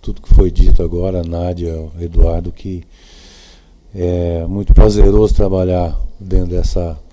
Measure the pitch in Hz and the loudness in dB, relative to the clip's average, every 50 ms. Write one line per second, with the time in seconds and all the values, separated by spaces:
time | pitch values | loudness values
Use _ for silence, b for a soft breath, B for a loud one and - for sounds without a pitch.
0 | _ - - - - - - - 98 90 82 - 90 90 - - 87 85 85 87 | _ -10 -10 -10 0 4 6 6 6 4 2 2 4 6 6 4 4 0 -4 -4
1 | 87 95 92 90 85 85 85 85 87 87 90 85 87 85 82 80 80 80 78 85 | -4 -4 -4 -6 -6 -6 -6 -6 -6 -6 -6 -6 -8 -8 -8 -10 -12 -14 -14 -12
2 | 85 82 82 - - 87 82 85 85 87 - - - 98 92 87 80 B B B | -12 -6 0 2 2 2 2 -4 -6 -8 -12 -12 -12 -12 -12 -12 -14 B B B
3 | B B B B B B B B B B B B B B B B _ _ - 90 | B B B B B B B B B B B B B B B B _ _ -10 -6
4 | 87 87 87 87 87 85 85 85 82 82 95 98 101 - - - 110 107 104 104 | -6 -4 -4 -4 -4 -4 -4 -6 -6 -6 -6 -8 0 2 6 6 6 4 4 4
5 | 98 95 98 107 107 104 - - 104 95 92 92 92 92 90 90 87 82 82 - | 2 4 4 4 2 2 2 2 0 0 0 -2 -2 -2 -2 -2 -2 -4 -6 -8
6 | - - - - 101 92 92 92 90 85 87 90 87 - - 98 87 85 78 73 | -8 -10 -12 -14 -12 -2 -2 -2 0 0 -4 -2 -2 -2 -2 -4 -6 -6 -10 -12
7 | - _ | -16 _